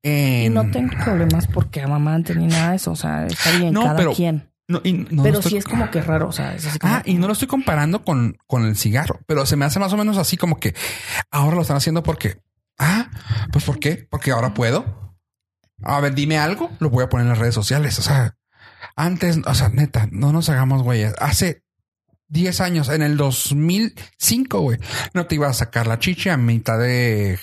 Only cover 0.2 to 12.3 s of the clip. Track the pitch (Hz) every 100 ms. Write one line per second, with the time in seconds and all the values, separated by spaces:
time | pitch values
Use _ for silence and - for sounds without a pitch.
0.2 | 139 123 113 110 110 247 254 - - 185
1.2 | 165 165 165 - - 151 139 147 151 160
2.2 | 165 165 165 165 165 185 170 160 - -
3.2 | - 165 165 175 175 202 233 151 170 120
4.2 | 175 156 - _ - 175 185 185 - 156
5.2 | 135 208 180 202 196 233 214 170 160 160
6.2 | - 165 135 - 156 151 180 240 - 180
7.2 | 185 214 262 269 262 156 147 180 - 139
8.2 | 117 - _ 127 113 101 110 113 151 -
9.2 | - 151 139 147 143 190 196 208 208 196
10.2 | 160 180 175 156 104 - - - - -
11.2 | - 147 143 175 160 139 165 160 156 -
12.2 | -